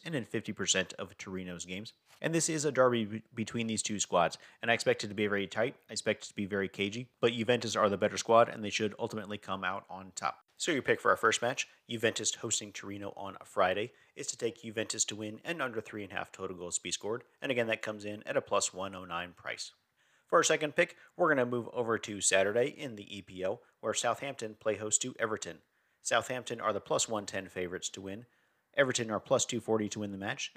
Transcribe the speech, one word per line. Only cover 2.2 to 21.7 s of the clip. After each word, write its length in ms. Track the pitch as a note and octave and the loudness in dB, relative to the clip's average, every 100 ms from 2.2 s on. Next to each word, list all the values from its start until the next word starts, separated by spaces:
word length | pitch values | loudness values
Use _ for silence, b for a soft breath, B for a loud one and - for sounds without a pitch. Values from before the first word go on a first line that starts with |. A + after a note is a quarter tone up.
And 140 | - E3 | 0 2
this 140 | D#3 | 2
is 160 | D#3+ D3 | 0 2
a 60 | |
derby 340 | B2+ B2+ A#2+ G#2+ | 6 6 6 0
be-, 180 | G#2+ - | -4 -8
between 320 | A#2 A2 A#2+ A2+ | -6 -4 -2 -2
these 160 | G#2+ | -2
two 180 | - G#2 | -2 -2
squads, 380 | - F#2 E2 - B B | 4 6 6 2 B B
and 80 | A#2 | 0
I 60 | A#2 | 2
expect 280 | - A#2 | 4 2
it 40 | G#2+ | 0
to 80 | G2+ | 0
be 100 | G#2 | 0
very 220 | G2+ G2 | 2 0
tight. 280 | A2 B2 C#3+ - | 0 -2 -2 -10
I 40 | |
expect 320 | A2 - G#2 - | -4 -2 -2 -4
it 20 | |
to 80 | - | -6
be 100 | G2 | -2
very 240 | G2+ F#2+ | 0 -2
cagey, 380 | - G2+ A2 B2+ _ | -2 -2 -2 -10 _
but 140 | A#2+ | 2
Juventus 420 | A#2+ A2 B2 A2+ G#2+ | 2 2 2 2 2
are 140 | G#2 | 4
the 80 | G2 | 4
better 200 | G#2 F#2 | 0 0
squad, 300 | - A2+ A#2 | 6 8 8
and 160 | - | 2
they 60 | G#2 | -4
should 240 | - G#2+ G2 | -2 -2 -2
ultimately 400 | A2+ A2 G2 G#2 | -6 -6 -8 -10
come 240 | - G2 | -8 -4
out 220 | F#2 G2 - | -4 -4 -8
on 220 | F#2 F#2+ | -14 -14
top. 240 | - - - _ _ | -6 -6 -6 _ _
So 160 | - | -2
your 80 | D3+ | 0
pick 180 | A#2 A2+ | 2 2
for 100 | - | 4
our 60 | F#2+ | 4
first 260 | A2+ G#2+ | 4 4
match, 280 | A#2+ C3 - b - | 0 -2 -6 b -10
Juventus 460 | A#2+ A2 G#2 A2 - | 0 0 2 -2 -4
hosting 380 | A#2 - G#2 | -2 -2 -4
Torino 400 | - G2+ G2+ G2+ - | -10 -10 -8 -10 -10
on 220 | G2 F#2+ - | -12 -12 -4
Friday, 480 | - F#2 F#2+ A#2 b b - | 2 4 4 -2 b b -10
is 100 | C#3+ | -8
to 100 | - | -4
take 240 | A#2+ A2+ | -4 -4
Juventus 440 | A#2 A2 G#2+ A2+ - | -6 -4 -4 -2 -2
to 100 | G#2+ | -2
win 240 | G#2+ G#2+ - | -8 -8 -8
and 160 | E3+ | -4
under 180 | C3 A2+ | -2 -4
three 240 | - A2 | -6 -8
and 80 | G2 | -6
a 40 | F#2+ | -6
half 180 | F#2+ | -6
total 240 | - F#2+ F2+ | -8 -8 -6
goals 180 | F2 - | -6 -6
to 80 | |
be 80 | F2 | -4
scored. 320 | - G2+ A#2 - b | -6 -4 -6 -8 b
And 80 | C#3 | -2
again, 180 | B2 A2+ | 0 0
that 140 | A2 | 0
comes 220 | - G#2+ | -4 -6
in 200 | G#2 G#2+ - | -8 -10 -4
at 80 | C#3 | -4
a 60 | |
plus 320 | - G2+ - | 0 0 0
one 200 | F2+ F#2+ | -2 -8
oh 120 | F#2+ F#2 | -8 -8
nine 260 | E2+ F2 E2+ | -6 -8 -10
price. 340 | - A#2+ - - _ _ b b _ | -10 -10 -10 -16 _ _ b b _
For 100 | F3 | 4
our 60 | |
second 320 | D#3 D#3 D3+ C#3+ | 6 4 2 2
pick, 220 | F3 - B - | 0 -2 B 2
we're 140 | F3 | 4
gonna 160 | C#3+ B2 | 6 4
move 240 | B2 A2 | 0 -2